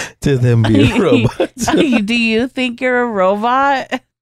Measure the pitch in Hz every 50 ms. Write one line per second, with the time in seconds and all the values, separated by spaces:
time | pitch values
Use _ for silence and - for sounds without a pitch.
0 | - - - _ - 147 143 127 123 123 120 117 110 110 110 - - - 120 -
1 | - - - - 117 117 - - - - - - 233 - - 330 359 294 240 226
2 | 208 196 233 240 233 226 220 220 240 262 - - 254 254 233 240 262 254 247 247
3 | 240 240 226 196 185 185 202 208 214 240 247 262 277 285 285 262 220 - - 254
4 | - _ _ _